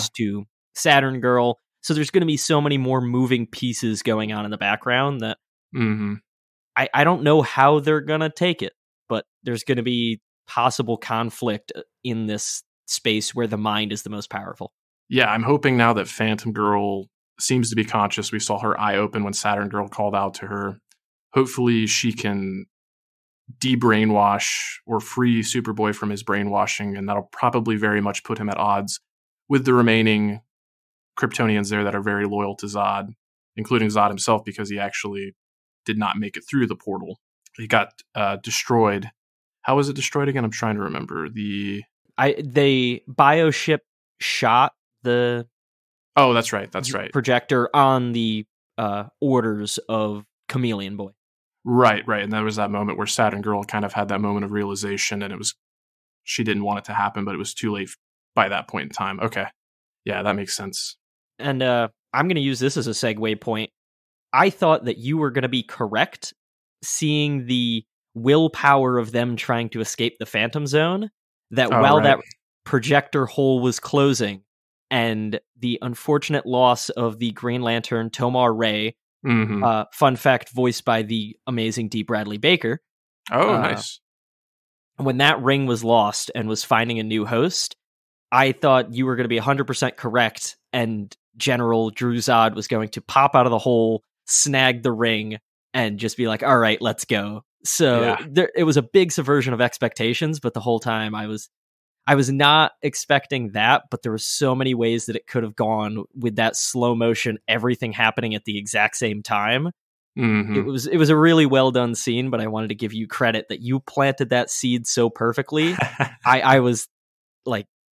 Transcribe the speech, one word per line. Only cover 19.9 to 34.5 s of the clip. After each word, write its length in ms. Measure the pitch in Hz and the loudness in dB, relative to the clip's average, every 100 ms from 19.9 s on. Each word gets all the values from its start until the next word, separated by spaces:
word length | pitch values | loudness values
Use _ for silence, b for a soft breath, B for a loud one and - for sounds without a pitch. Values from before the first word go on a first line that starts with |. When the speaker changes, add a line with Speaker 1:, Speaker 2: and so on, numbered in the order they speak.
| - 104 101 | -4 -4 -2
Speaker 2:
out 180 | 98 92 | -4 -6
to 120 | 95 | -10
her. 320 | 101 98 104 _ _ _ _ _ | -8 -8 -10 _ _ _ _ _
Hopefully 520 | 127 131 127 123 117 107 | 0 0 0 2 2 2
she 240 | - 120 | 0 -2
can 540 | 110 104 101 95 95 - _ _ _ _ _ _ _ - - | -4 -4 -4 -6 -8 -14 _ _ _ _ _ _ _ -20 -6
de-brainwash 1160 | 131 123 120 107 110 104 101 101 - - - - - | -2 2 4 4 4 4 4 2 -2 -6 -8 -12 -6
or 140 | 110 | -6
free 420 | - - 123 113 | -4 0 2 2
Superboy 540 | 107 123 113 107 107 104 | 0 -4 -4 -2 -2 -2
from 140 | 107 | -4
his 140 | 101 | -6
brainwashing, 720 | 110 101 101 101 95 - 101 98 | -2 -2 0 0 0 -2 -6 -6
and 120 | 98 | -4
that'll 200 | 101 98 | -4 -6
probably 440 | - 123 120 113 107 | -2 0 0 0 0
very 260 | 107 104 | 0 0
much 220 | 101 98 | -2 -4
put 140 | - 110 | -6 -6
him 120 | 104 | -4
at 80 | - | -2
odds 420 | 101 101 101 - _ _ _ _ - | 0 0 -2 -8 _ _ _ _ -2
with 180 | 139 131 | 0 4
the 80 | |
remaining 680 | 123 117 113 110 107 104 107 - _ _ _ _ _ _ - | 4 6 4 4 2 0 -4 -12 _ _ _ _ _ _ -4
Kryptonians 520 | 127 - 113 104 101 | -4 0 0 0 0
there 140 | 104 | -2
that 120 | 101 101 | -2 -2
are 60 | |
very 240 | 104 101 101 | -2 -2 -2
loyal 300 | 101 101 98 | -2 -4 -6
to 80 | 101 | -8
Zod, 440 | 101 98 98 104 113 _ _ _ - | -4 -2 -4 -8 -14 _ _ _ -12
including 340 | 107 123 107 | -2 0 2
Zod 200 | 107 101 | 2 2
himself, 340 | 98 - 110 | 0 0 -2
because 240 | 107 | -2